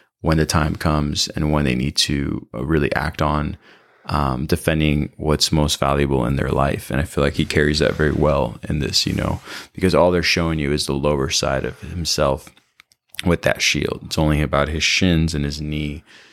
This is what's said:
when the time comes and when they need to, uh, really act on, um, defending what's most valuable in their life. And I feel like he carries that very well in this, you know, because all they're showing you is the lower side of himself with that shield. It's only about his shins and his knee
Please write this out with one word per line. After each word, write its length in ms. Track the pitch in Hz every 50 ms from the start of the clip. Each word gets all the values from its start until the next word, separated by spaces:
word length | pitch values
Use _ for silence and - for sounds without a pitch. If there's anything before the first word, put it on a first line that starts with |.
| _ _ _ _
when 160 | - 80 80
the 100 | 80 78
time 300 | - - 80 76 80 82
comes 500 | - - 85 76 76 73 73 73 - - -
and 220 | - - 76 76
when 140 | 76 76 73
they 100 | 65 62
need 220 | 64 64 76 -
to, 500 | - - - 76 71 69 - - - - - -
uh, 100 | 57 65
really 300 | 73 80 76 71 - -
act 280 | - 69 78 - -
on, 340 | 78 73 73 73 76 73 - - _ - - - _ _ _ _ _
um, 400 | - - 73 71 67 65 64 71
defending 640 | 78 87 85 - 82 80 78 78 76 73 73 73 - -
what's 340 | - - 76 76 71 - -
most 300 | - 78 73 73 - -
valuable 440 | 67 69 71 71 71 69 69 65 60
in 100 | 60 69
their 140 | 67 - -
life. 400 | - 65 67 69 - - - -
And 100 | 62 67
I 40 | 80
feel 200 | - - 73 71
like 100 | 73 -
he 120 | - 80
carries 320 | 78 - 80 73 73 76 76
that 160 | 73 - -
very 180 | - 78 73
well 460 | 69 73 73 73 71 71 65 60 - - - -
in 100 | 78 76
this, 280 | 64 - - - -
you 80 | - -
know, 260 | - - - - - - - - - - -
because 220 | _ - 92 92 78
all 160 | 73 85 90
they're 120 | 90 87
showing 360 | 80 - - 90 85 82 80 80
you 120 | 71 69
is 160 | 73 76 -
the 60 | -
lower 380 | 71 69 71 73 76 69 67 69
side 340 | - - - 67 69 67 -
of 160 | 64 65 -
himself 720 | - 78 85 87 80 - - - 76 69 67 78 - - _ _ _ _ _ - _ _ _ _ _ _ - - -
with 180 | 87 85 -
that 200 | - - - -
shield. 400 | - - - 73 - - - - -
It's 140 | - - -
only 240 | 78 76 76 76
about 260 | 76 71 73 71 71 73
his 160 | 80 80 -
shins 500 | - - - 95 92 85 80 82 80 80
and 100 | 73 71
his 160 | 71 71 76
knee 440 | 76 76 76 76 76 73 73 - - _ - - - -